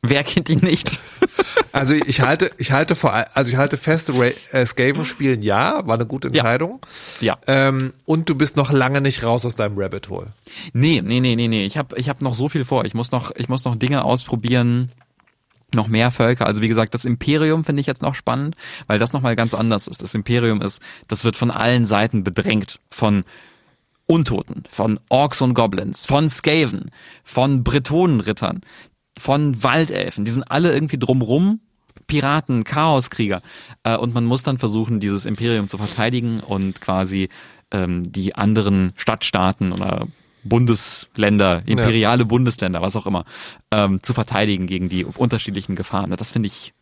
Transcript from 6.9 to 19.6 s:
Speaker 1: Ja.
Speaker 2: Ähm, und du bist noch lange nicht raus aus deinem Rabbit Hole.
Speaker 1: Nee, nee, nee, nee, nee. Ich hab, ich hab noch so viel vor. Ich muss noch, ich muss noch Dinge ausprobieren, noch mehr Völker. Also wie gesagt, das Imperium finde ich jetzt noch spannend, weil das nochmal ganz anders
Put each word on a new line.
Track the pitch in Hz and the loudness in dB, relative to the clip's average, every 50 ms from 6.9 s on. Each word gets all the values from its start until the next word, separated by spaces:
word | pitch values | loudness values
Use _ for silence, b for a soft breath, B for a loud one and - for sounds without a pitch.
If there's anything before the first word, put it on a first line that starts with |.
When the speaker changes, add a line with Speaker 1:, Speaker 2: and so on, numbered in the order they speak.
| B B B B B B | B B B B B B
Speaker 1:
Ja. | - 110 92 - _ | -2 -2 -2 -2 _
Speaker 2:
Ähm, | - 135 135 139 135 135 135 131 131 - - _ | 0 2 2 4 2 2 0 -4 -6 -8 -12 _
und | - 160 160 165 - | -2 -2 0 0 -2
du | 156 | 0
bist | 135 151 143 - | 0 0 0 2
noch | - 139 123 | 0 0 2
lange | 147 139 127 127 139 143 | 2 2 2 2 2 2
nicht | 139 139 127 - 123 | 0 0 0 0 0
raus | 117 117 123 117 | 0 0 0 0
aus | 123 117 | -4 -4
deinem | - 110 104 101 98 | -2 -4 -4 -2 -4
Rabbit | 98 95 - 98 - - | -6 -6 -6 -10 -12 -10
Hole. | 92 92 90 104 107 _ _ B B B B B B | -10 -10 -10 -12 -18 _ _ B B B B B B
Speaker 1:
Nee, | 117 127 156 165 120 87 | 2 2 4 4 2 2
nee, | 98 117 123 | 0 0 0
nee, | 127 127 117 | 2 2 2
nee, | 117 120 113 | 2 0 0
nee. | 113 110 98 | 0 0 -2
Ich | 98 - 156 | -2 -4 -6
hab, | 143 - - | -8 -6 -6
ich | - 127 131 | -6 -4 -4
hab | 139 - | -4 -4
noch | 147 135 120 | -4 -4 -2
so | 110 123 147 | -2 -4 -2
viel | - 160 131 | -2 -4 -2
vor. | 120 139 127 107 | 0 0 -2 -2
Ich | 101 - | -2 -4
muss | 113 120 - | -4 -6 -2
noch, | - 123 120 - - | -4 -4 -4 -6 -8
ich | - 120 127 | -8 -4 -2
muss | 131 131 - | -2 -2 -2
noch | 131 120 | -2 -2
Dinge | 110 131 127 143 139 - | 0 0 0 0 0 2
ausprobieren, | - 120 127 - - - 120 104 117 123 127 120 120 120 123 127 123 - _ _ _ _ _ _ _ _ _ _ _ _ _ _ _ - | 2 0 0 0 -4 -6 -4 0 0 2 2 2 2 2 0 -2 -4 -6 _ _ _ _ _ _ _ _ _ _ _ _ _ _ _ -2
noch | 113 107 107 | -2 0 2
mehr | 110 110 113 123 | 2 2 2 2
Völker. | 123 - 123 113 127 127 120 | 2 2 2 2 2 2 2
Also | 113 107 107 | 0 0 2
wie | 107 113 | 2 2
gesagt, | 113 110 113 110 - | 2 2 0 0 -2
das | 127 - | -4 -2
Imperium | - 120 123 - - 143 156 156 156 156 165 160 | -2 -2 -2 0 0 2 2 4 2 2 0 0
finde | - 147 143 | -2 -2 -2
ich | 139 | -2
jetzt | - 143 - - | -2 -4 -2 -2
noch | 143 135 | -4 -4
spannend, | - - - 123 131 139 151 160 B B B B B B | -2 -4 -4 -2 -2 -2 -6 -8 B B B B B B
weil | B 110 104 | B 0 2
das | 113 117 - | 2 0 0
nochmal | 143 127 127 117 | 0 0 0 0
ganz | 101 117 110 117 | 0 0 0 0
anders | 101 | 0